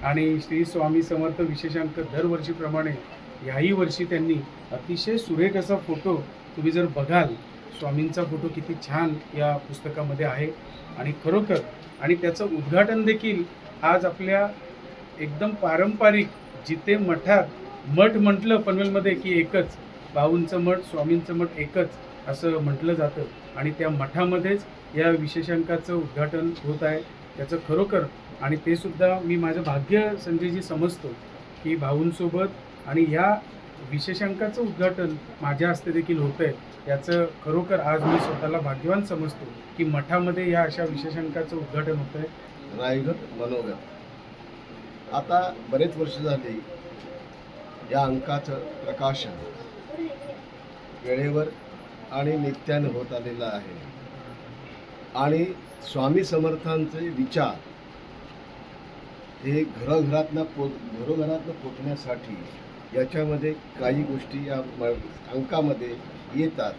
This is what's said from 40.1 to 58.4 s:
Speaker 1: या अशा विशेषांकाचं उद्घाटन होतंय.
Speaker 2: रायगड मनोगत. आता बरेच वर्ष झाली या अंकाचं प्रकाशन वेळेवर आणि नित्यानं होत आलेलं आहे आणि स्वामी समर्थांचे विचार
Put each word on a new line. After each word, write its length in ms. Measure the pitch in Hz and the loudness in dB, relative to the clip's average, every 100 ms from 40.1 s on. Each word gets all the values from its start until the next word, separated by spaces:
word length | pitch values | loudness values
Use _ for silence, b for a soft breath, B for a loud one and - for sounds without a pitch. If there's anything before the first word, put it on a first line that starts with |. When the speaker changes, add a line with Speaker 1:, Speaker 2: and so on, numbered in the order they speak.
| 180 180 180 180 | 2 2 2 4
Speaker 1:
या 100 | 170 | 4
अशा 220 | 160 151 | 4 2
विशेषांकाचं 720 | 165 151 160 156 160 156 160 165 | -2 -2 -4 -4 -4 -2 -4 -4
उद्घाटन 400 | 143 147 151 151 | -4 -2 0 0
होतंय. 260 | 139 151 156 - - - - 107 | -2 -6 -8 -8 -18 -16 -12 -4
Speaker 2:
रायगड 640 | 127 135 135 165 - 113 | 0 0 0 -2 -6 -6
मनोगत. 360 | 120 123 110 95 - - - - - - - - - - - - - | -4 -2 -4 -6 -10 -16 -18 -18 -18 -18 -18 -18 -18 -16 -16 -16 -4
आता 400 | 139 143 175 185 - - | -4 4 4 2 -4 -2
बरेच 260 | 135 170 156 | 2 2 2
वर्ष 200 | 156 139 | -4 -2
झाली 440 | 147 135 123 110 104 - - - - - - - - - - - - | -2 -2 -2 -8 -10 -14 -14 -14 -14 -14 -16 -18 -18 -18 -16 -16 -2
या 120 | 135 | 2
अंकाचं 500 | 135 131 131 143 - | 2 0 0 -4 -2
प्रकाशन 760 | 131 - - - 135 135 135 117 87 - - - - - 311 320 277 285 269 - - - - - - | -6 -8 -8 -8 -2 0 0 -6 -10 -12 -12 -14 -16 -14 -8 -8 -8 -12 -12 -14 -18 -18 -18 -16 -12
वेळेवर 420 | 123 127 143 151 156 - - - - - - | -2 0 2 0 0 -4 -16 -16 -16 -16 -8
आणि 260 | 131 147 151 | -2 0 2
नित्यानं 500 | 143 135 - 147 143 | 0 -2 0 0 2
होत 260 | 120 123 | -2 -4
आलेलं 320 | 123 120 120 113 | -6 -6 -4 -4
आहे 340 | 104 95 87 69 - - - - 120 - - - - - - - 123 | -4 -8 -12 -14 -14 -14 -14 -14 -14 -16 -16 -16 -16 -16 -16 -10 0
आणि 300 | 143 156 180 180 - - - | 2 4 2 -2 -12 -16 -8
स्वामी 320 | 139 131 170 | -2 4 4
समर्थांचे 840 | 190 165 160 156 165 160 151 160 170 | 4 2 2 0 0 0 0 -2 -4
विचार 460 | 135 131 170 131 95 - - - - - - - - | -2 0 2 0 -2 -12 -18 -18 -18 -18 -18 -18 -18